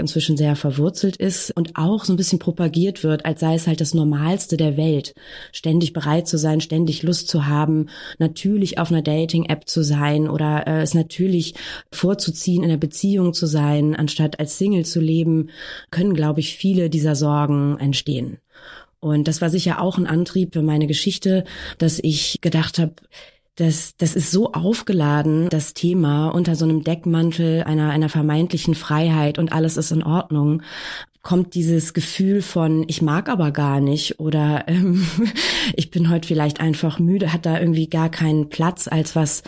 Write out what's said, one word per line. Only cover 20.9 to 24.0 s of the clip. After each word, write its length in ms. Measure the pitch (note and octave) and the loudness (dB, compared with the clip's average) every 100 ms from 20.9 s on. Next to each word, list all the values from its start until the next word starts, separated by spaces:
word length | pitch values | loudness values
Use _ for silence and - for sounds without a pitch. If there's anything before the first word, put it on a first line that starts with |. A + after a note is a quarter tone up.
| D3 G3+ F#3 G3 F#3+ F#3 - - - | 0 -2 -2 0 0 -2 -10 -12 -2
dass 220 | D#3+ D#3+ | 0 0
ich 400 | D#3 D3 - - | 0 -2 -2 -4
gedacht 380 | E3+ D#3+ D#3 - | 0 0 0 0
habe, 160 | D#3+ - _ - - _ _ - | -2 -2 _ -20 -20 _ _ -2
das, 400 | E3 D#3 - | 0 0 -4
das 180 | - | -2